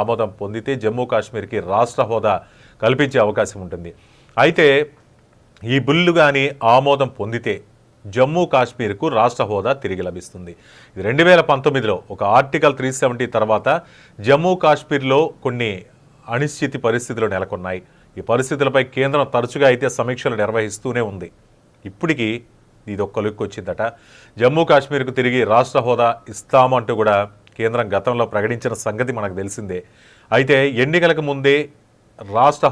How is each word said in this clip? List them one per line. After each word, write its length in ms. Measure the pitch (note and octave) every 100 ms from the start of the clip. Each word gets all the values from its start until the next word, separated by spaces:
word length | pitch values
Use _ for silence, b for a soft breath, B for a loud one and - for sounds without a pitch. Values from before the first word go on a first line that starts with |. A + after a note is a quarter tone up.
ఆమోదం 300 | G#2+ A#2 G#2+ -
పొందితే 340 | G2+ A2 A2+ C3+
జమ్మూ 220 | G#2+ A#2 B2
కాశ్మీర్కి 480 | A2+ G#2 A2+ G2 G#2+ F2
రాష్ట్ర 340 | G2+ A#2 - A2+
హోదా 240 | A2+ G#2+ F#2 - b b b
కల్పించే 360 | A2 B2+ C#3+ C3
అవకాశం 340 | G#2+ G#2+ G#2 G2+
ఉంటుంది. 280 | F2+ F2 E2+ - b b b -
అయితే 220 | C#3 F3 D3+ C#3 D3+ - _ _ _ _ _ _ A2+
ఈ 40 | C3+ A2+
బిల్లు 260 | E3 F3 E3+
కానీ 240 | D3+ C#3 C#3 C#3 A2+
ఆమోదం 360 | B2 C#3 C#3 C3 -
పొందితే 340 | G#2 A#2 A#2 F#2+ - _ _ _ G#2 G2+
జమ్మూ 280 | C3 E3 E3+
కాశ్మీర్కు 540 | C3+ B2 - A2+ G2+ D#3+ A#2+
రాష్ట్ర 280 | A#2 A#2+ A2
హోదా 200 | G#2 G2+ C3+
తిరిగి 200 | G2+ F#2 F2+
లభిస్తుంది. 440 | F2 - F#2 F2 E2+ b b b
ఇది 100 | - F#2+
రెండు 160 | C3 E3+
వేల 120 | F3+ D#3+
పంతొమ్మిదిలో 460 | C#3 C#3+ C3+ A2 F2+ -
ఒక 80 | G2 G2+ A#2
ఆర్టికల్ 400 | C3+ D#3+ D3 C3+
త్రీ 100 | C3 C3
సెవెంటీ 260 | C3+ A#2+ A#2+ A2+
తర్వాత 300 | G#2+ G#2+ C3 D#3+ - b b b G#2
జమ్మూ 260 | C#3+ F3 F#3 D#3+
కాశ్మీర్లో 560 | D3 - D3 C3+ C#3 D#3 - C3
కొన్ని 260 | A#2+ A#2 F#2+ F#2+ _ _ _ - A#2
అనిశ్చితి 420 | D3 - C#3+ C#3+ A#2
పరిస్థితులు 400 | A#2+ A#2+ A#2 A2
నెలకొన్నాయి. 480 | F#2+ F#2+ F#2+ F#2 F#2 - b b -
ఈ 40 | F#2
పరిస్థితులపై 520 | A#2+ C3 C#3+ C3+ C3 B2+ -
కేంద్రం 300 | C3+ D3 C3+
తరచుగా 320 | B2 A#2+ D3+ C#3
అయితే 160 | B2 B2+ -
సమీక్షలు 380 | A#2+ B2+ C#3+ A2+
నిర్వహిస్తూనే 640 | G#2 A2 A2 G2 C3 A#2+ A2
ఉంది. 180 | G2 F2 _ _ _ _ _ G#2
ఇప్పటికీ 360 | - E3 D3 A2 A#2 A#2 _ _ _ -
ఇది 100 | G2+ G2+
ఒక్క 140 | -
లుక్ 160 | G#2+ G#2+
వచ్చిందట. 380 | G2+ - F#2 F2 A2+ - b b b -
జమ్మూ 240 | A#2+ D#3 E3
కాశ్మీర్కు 420 | D3 C3+ C#3+ B2+ B2
తిరిగి 220 | B2 B2 G#2
రాష్ట్ర 280 | A2+ B2+ C#3+ A#2+
హోదా 220 | A#2+ A#2 A#2 -
ఇస్తామంటూ 600 | G#2+ - C3+ C3 B2+ A2+ A2+
కూడా 160 | G#2+ G2+ G#2 - _ -
కేంద్రం 280 | A2+ A#2+ A2
గతంలో 320 | G2 G2 A#2+ A2+
ప్రకటించిన 400 | G#2 G#2+ A#2 B2+ A2+ -
సంగతి 280 | G#2+ B2 A#2
మనకు 160 | G#2 F#2
తెలిసిందే. 400 | G2 G2+ G2+ F2+ - b b b b A2+
అయితే 200 | C3+ C3+ C#3 A#2
ఎన్నికలకు 400 | C3 E3+ E3+ D#3 D3
ముందే 260 | C#3 C#3 C#3+ C#3+ _ _ _ _ - G2 G#2+
రాష్ట్ర 280 | C#3 D3 D3